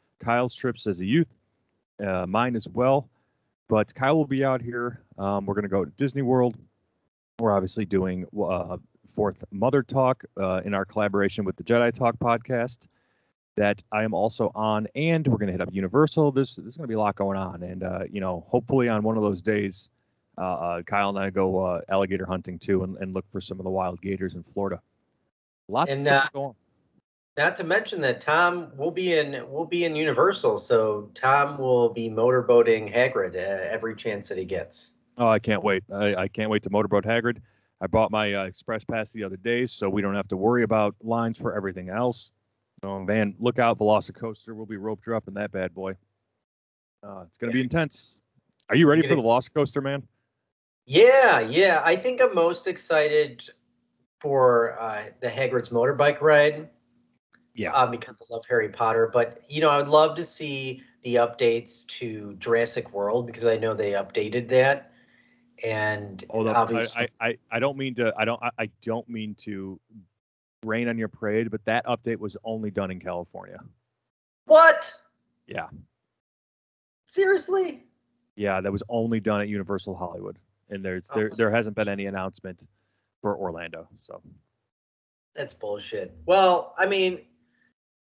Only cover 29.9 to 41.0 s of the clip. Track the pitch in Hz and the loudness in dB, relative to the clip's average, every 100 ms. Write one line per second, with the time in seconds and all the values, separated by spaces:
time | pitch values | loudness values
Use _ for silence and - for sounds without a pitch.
29.9 | 151 156 123 180 196 123 104 - 117 110 | 0 0 4 2 2 0 0 2 2 4
30.9 | 104 104 - 131 139 143 147 131 123 117 | -2 -6 -2 2 4 2 -2 0 4 2
31.9 | 117 113 110 123 127 120 120 117 110 107 | 0 -6 0 2 4 6 6 6 4 2
32.9 | 117 127 113 92 90 95 95 87 92 113 | 2 2 2 -2 -4 -4 -4 -4 -6 -6
33.9 | 107 117 101 - 92 92 92 - - - | -8 -6 -6 -6 -8 -6 -6 -6 -10 -14
34.9 | _ _ - 117 107 110 101 101 95 - | _ _ -2 2 2 2 0 0 -2 -2
35.9 | 101 104 92 98 - 107 107 - 104 104 | -2 0 0 -2 -4 -2 -2 0 0 2
36.9 | 104 98 117 117 117 - _ _ - 95 | 0 0 0 -2 -4 -10 _ _ -10 -2
37.9 | 110 104 107 104 101 95 - - 113 - | 2 2 0 -2 -2 -6 -10 -10 -8 -6
38.9 | 113 107 110 98 95 110 120 123 - 98 | -6 -6 -8 -10 -8 -4 -2 -2 -4 -2
39.9 | 101 98 101 98 95 104 123 110 110 104 | -2 -2 -2 -4 0 2 2 2 2 0
40.9 | - | -2